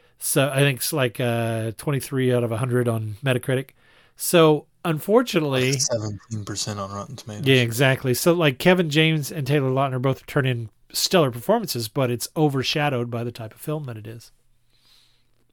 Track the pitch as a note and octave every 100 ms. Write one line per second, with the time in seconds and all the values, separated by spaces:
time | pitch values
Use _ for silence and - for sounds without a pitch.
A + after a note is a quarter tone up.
0 | _ _ - D3+ C3+ C#3 C#3+ B2+ - D3+
1 | B2+ - B2 A#2 A2+ A2+ A2 - - C#3
2 | - C3+ B2+ B2 A#2 A#2 B2+ B2 A#2+ A2+
3 | A2 G#2 C3+ B2 - C3 C#3 _ _ _
4 | _ - - F3 D#3+ D3+ - _ F3 D#3
5 | - A3+ B3 F3+ D3+ C3 B2+ C3+ A2 A#2
6 | G#2+ G2+ - A2 G2+ G2+ - G2+ G2 G2+
7 | G2+ A#2+ - G#2 C3+ C3 A#2 A#2 C3+ C3
8 | C3 A#2+ F3 E3+ D#3 B2+ F3 F#3 E3 D3
9 | D#3+ D#3+ C#3 E3 C3 D3 C3 C3 C#3 B2+
10 | C3+ C3 - D3 C3 A#2+ A2+ _ _ -
11 | - F#3 C#3 A#2 - A#3 G3 B2 A2 C#3+
12 | B2+ A#2+ - - D3+ C3+ A#2+ D#3 D3 B2+
13 | A#2+ A#2 A#2+ A#2+ A2 - - D#3 C3+ A2
14 | G#2+ A2+ - _ _ _ _ _ _ _
15 | _ _ _ _ _